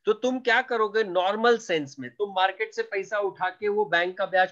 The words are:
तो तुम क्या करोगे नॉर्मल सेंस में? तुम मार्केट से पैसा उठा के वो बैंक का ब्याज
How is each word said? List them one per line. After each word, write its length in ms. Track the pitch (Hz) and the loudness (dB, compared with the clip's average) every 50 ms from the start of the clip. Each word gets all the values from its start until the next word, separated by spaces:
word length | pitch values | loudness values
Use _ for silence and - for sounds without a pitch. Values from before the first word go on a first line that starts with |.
| - | -2
तो 80 | 202 | -2
तुम 260 | 214 214 - 254 254 262 | 0 0 0 -2 -2 0
क्या 200 | 254 240 226 247 | 2 2 2 2
करोगे 400 | 247 - 240 226 220 208 196 220 220 | 2 0 0 0 0 0 0 0 0
नॉर्मल 540 | 190 175 185 180 190 208 220 226 240 233 226 | 0 0 0 0 0 0 2 4 4 4 2
सेंस 380 | 226 - 180 156 147 135 - - | 0 -2 -2 -2 -2 -6 -10 -12
में? 120 | 127 123 | -12 -10
तुम 200 | - - 208 202 190 | -6 -6 -6 -2 0
मार्केट 400 | 185 185 190 185 - 220 214 - | 2 2 2 0 -2 -8 -8 -6
से 80 | 233 | -8
पैसा 360 | 226 - 208 196 190 - 220 208 | -6 -6 -6 -8 -6 -4 -4 -2
उठा 300 | 208 190 - - 185 185 | -2 -4 -4 -4 -4 -6
के 180 | 180 - 208 208 | -4 -4 -4 -2
वो 160 | 202 208 214 | 0 0 0
बैंक 320 | 160 170 170 175 185 185 190 | 0 2 0 0 0 -2 -4
का 80 | 196 | -4
ब्याज 240 | 180 185 185 190 185 | 0 2 2 2 2